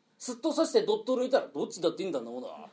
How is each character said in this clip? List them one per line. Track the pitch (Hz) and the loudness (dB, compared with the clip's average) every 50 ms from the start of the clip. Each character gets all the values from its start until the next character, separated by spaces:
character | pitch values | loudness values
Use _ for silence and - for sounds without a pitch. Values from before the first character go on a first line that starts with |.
| _ _ _ | _ _ _
す | - - - 233 | -10 -8 -8 -6
っ | |
と | - - 320 285 | -2 -2 0 2
刺 | - 320 | 2 2
し | - | 4
て | - 226 - | 4 4 4
ド | 196 214 | 4 2
ッ | 208 - | 0 0
ト | 247 254 | 0 0
抜 | 240 254 | 0 2
い | - | 4
た | 269 - | 2 2
ら | - | 2
ど | - - 143 208 | 0 -4 -4 -4
っ | |
ち | 220 - - | -4 -2 -2
だ | 165 165 | 0 0
っ | - | 0
て | - 190 | -2 -4
い | |
い | 185 | -4
ん | |
だ、 | 156 131 | -4 -4
ん | 113 | -4
な | 117 | -6
も | 120 127 | -8 -10
の | 123 | -10
は。 | 98 78 73 73 - | -10 -12 -14 -16 -10